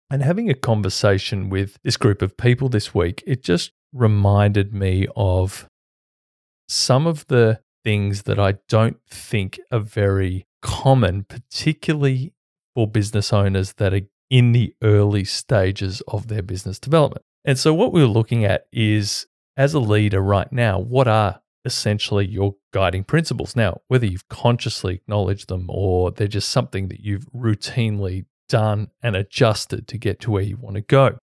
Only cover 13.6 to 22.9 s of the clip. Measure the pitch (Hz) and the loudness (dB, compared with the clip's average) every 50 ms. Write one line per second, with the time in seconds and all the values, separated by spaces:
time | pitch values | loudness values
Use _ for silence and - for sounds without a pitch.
13.6 | 92 - - - 104 95 92 101 98 - _ _ _ _ 131 127 123 120 117 120 | -2 -4 -4 -2 -2 0 0 -2 -4 -6 _ _ _ _ 4 6 6 6 6 4
14.6 | 107 - - _ - 107 104 104 104 104 101 101 95 - - - - - 127 104 | 2 0 -2 _ 2 4 4 6 4 4 2 0 -2 -4 -6 -8 -4 0 0 2
15.6 | 95 95 98 - 98 95 95 - - - - 104 95 117 104 107 87 87 92 90 | 2 0 -2 -4 -6 -6 -6 -8 -10 -8 -8 -8 -8 -8 -8 -8 -6 -8 -10 -8
16.6 | - 90 - - - 131 151 165 143 - - - - _ _ _ - 151 135 131 | -8 -10 -10 -10 -2 0 2 2 2 2 -2 -8 -16 _ _ _ -2 -2 -2 2
17.6 | - 156 156 165 226 254 - 175 143 117 104 113 110 - 117 117 107 98 95 - | 2 2 2 4 2 2 4 4 4 4 4 2 2 2 0 0 2 2 0 -2
18.6 | - _ - 120 110 107 107 107 101 101 - - - - _ _ _ _ _ 135 | -4 _ -4 0 2 2 2 2 0 -2 -6 -8 -10 -14 _ _ _ _ _ 0
19.6 | 135 143 160 147 120 104 104 107 107 104 101 95 95 98 101 98 - - - 123 | 0 2 2 0 2 4 4 4 4 2 2 2 2 2 2 2 0 -2 -2 0
20.6 | 120 110 92 95 101 120 123 135 135 123 107 110 107 95 92 - _ _ _ _ | 0 0 0 -2 -4 0 0 2 2 4 4 2 2 0 -2 -6 _ _ _ _
21.6 | - 123 - - - 107 104 104 - - 107 101 101 92 110 95 98 101 98 - | -10 -8 -6 -4 -2 -2 -2 -2 -2 -2 -2 -2 -2 -2 -2 -2 -2 -2 -2 -6
22.6 | _ _ - 95 95 87 | _ _ -2 0 0 0